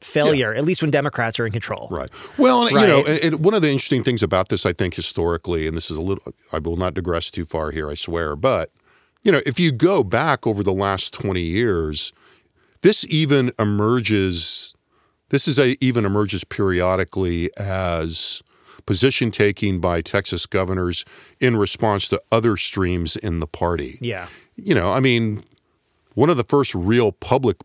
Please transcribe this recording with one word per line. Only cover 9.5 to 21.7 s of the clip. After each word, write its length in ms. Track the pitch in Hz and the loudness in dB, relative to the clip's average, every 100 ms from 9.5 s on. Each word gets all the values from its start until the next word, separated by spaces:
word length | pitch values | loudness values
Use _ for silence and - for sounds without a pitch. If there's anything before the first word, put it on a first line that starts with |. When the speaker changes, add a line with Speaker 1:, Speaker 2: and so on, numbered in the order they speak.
| 127 | 0
Speaker 2:
you 140 | 170 | 0
go 320 | 120 165 190 | 2 2 2
back 420 | 101 113 156 131 123 | 0 0 0 0 0
over 160 | 101 | 0
the 120 | 98 | 0
last 400 | 95 98 95 - | 0 0 -2 -4
twenty 260 | - 104 92 | -6 -4 -2
years, 720 | 85 92 120 90 78 78 - - _ _ _ _ _ _ | -2 0 0 0 -2 -4 -8 -10 _ _ _ _ _ _
this 240 | 185 214 - | 2 4 2
even 420 | 160 151 139 123 - | 0 2 2 2 0
emerges, 1160 | 104 104 104 123 101 104 95 85 - - - - _ _ _ _ _ | 0 2 2 0 2 0 0 -2 -4 -6 -8 -16 _ _ _ _ _
this 180 | 143 - | 0 2
is 140 | 127 | 2
a, 160 | 202 - | 2 2
even 240 | 131 120 | 0 2
emerges 380 | 101 101 104 92 | 2 0 0 -4
periodically 1080 | - - 98 90 90 95 92 95 92 85 85 - | -6 -2 0 2 2 0 -2 -2 -2 -2 -4 -6
as 840 | 101 95 90 85 82 80 - - - _ _ - | -6 -4 -2 -2 -4 -4 -6 -8 -12 _ _ -12
position 460 | - 98 131 - 120 | -4 0 2 2 -2
taking 480 | - 104 101 101 92 | 2 0 2 -2 0
by 220 | 90 85 | 0 -2
Texas 440 | - 101 - 90 | -2 -4 -2 -6
governors 600 | - 98 92 95 90 87 - - - _ | -4 -2 -2 -2 -2 -4 -8 -18 -20 _
in 180 | 127 113 | 0 2
response 520 | 98 | 0